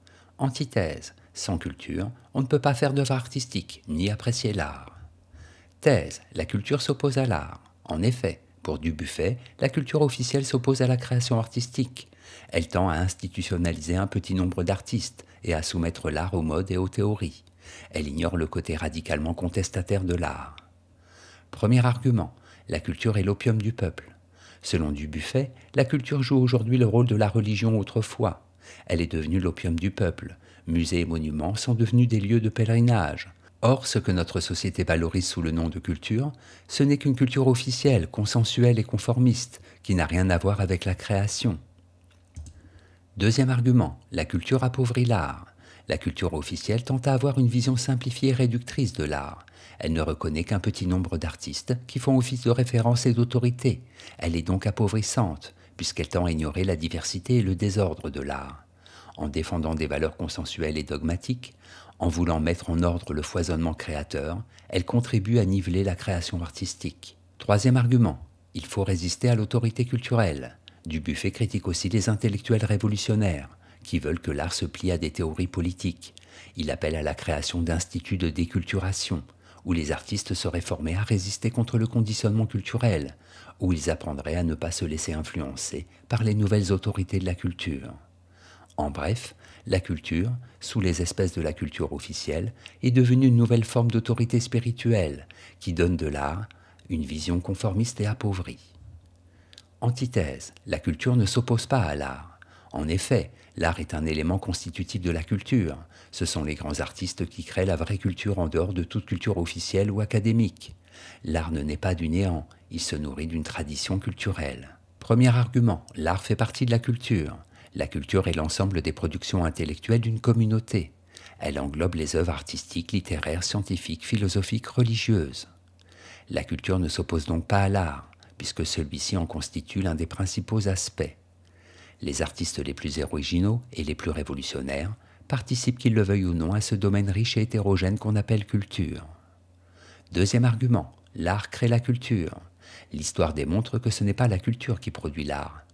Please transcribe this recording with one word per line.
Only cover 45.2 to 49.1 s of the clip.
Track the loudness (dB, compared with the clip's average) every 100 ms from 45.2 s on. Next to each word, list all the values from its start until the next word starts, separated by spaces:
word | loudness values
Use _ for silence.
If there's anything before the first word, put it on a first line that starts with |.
| 0 -6 -16 -20 -20 -14 -6
La | -4
culture | -4 -2 -2 -2
officielle | -6 -6 -2 -2
tend | 0 -2 2
à |
avoir | 2 2 4
une | 4
vision | 4 2 0
simplifiée | 0 -2 -2 0 2
et |
réductrice | 4 2 0 -4 -2 -2
de | 0
l'art. | -2